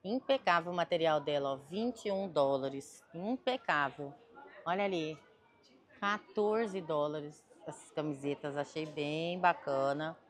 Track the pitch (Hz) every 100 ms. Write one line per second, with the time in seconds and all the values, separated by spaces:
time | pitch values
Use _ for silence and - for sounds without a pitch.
0 | 185 254 - 269 - 170 170 180 165 175
1 | 160 151 147 147 139 131 139 190 240 233
2 | 214 190 196 151 139 135 135 139 139 -
3 | - 165 196 254 - 254 - 151 139 131
4 | 139 143 - - - - 165 185 202 180
5 | 156 151 - - _ _ - - _ -
6 | 202 208 - - 208 220 226 190 160 151
7 | 147 151 147 151 _ - - - - -
8 | 151 139 143 143 147 143 143 156 156 151
9 | 147 156 170 180 175 170 - 135 135 143
10 | 156 170